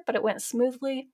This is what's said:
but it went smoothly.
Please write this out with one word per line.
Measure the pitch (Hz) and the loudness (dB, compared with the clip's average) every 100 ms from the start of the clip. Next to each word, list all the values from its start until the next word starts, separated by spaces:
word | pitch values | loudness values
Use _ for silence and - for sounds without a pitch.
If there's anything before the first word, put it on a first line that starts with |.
| 349 | -2
but | |
it | 214 | 0
went | 214 190 | 2 0
smoothly. | - 233 247 247 269 262 262 | -2 2 2 2 -4 -4 -6